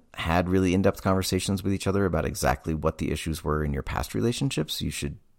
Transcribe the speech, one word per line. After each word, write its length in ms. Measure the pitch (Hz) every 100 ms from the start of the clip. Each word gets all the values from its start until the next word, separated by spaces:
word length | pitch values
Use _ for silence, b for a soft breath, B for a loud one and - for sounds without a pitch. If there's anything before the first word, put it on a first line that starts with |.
| _
had 360 | - 82 87 87
really 260 | 95 92 92
in-depth 260 | 98 -
conversations 640 | 101 95 92 95 - 95
with 100 | 101
each 140 | 98 98
other 180 | 98 98
about 200 | 82 62
exactly 500 | - 67 67 - 80
what 240 | 78 -
the 120 | 73
issues 320 | 76 82 78
were 200 | 76 76
in 100 | 73
your 80 | 67
past 320 | - - -
relationships, 680 | 104 113 120 139 - 151 -
you 80 | 80
should 260 | - 73 76 _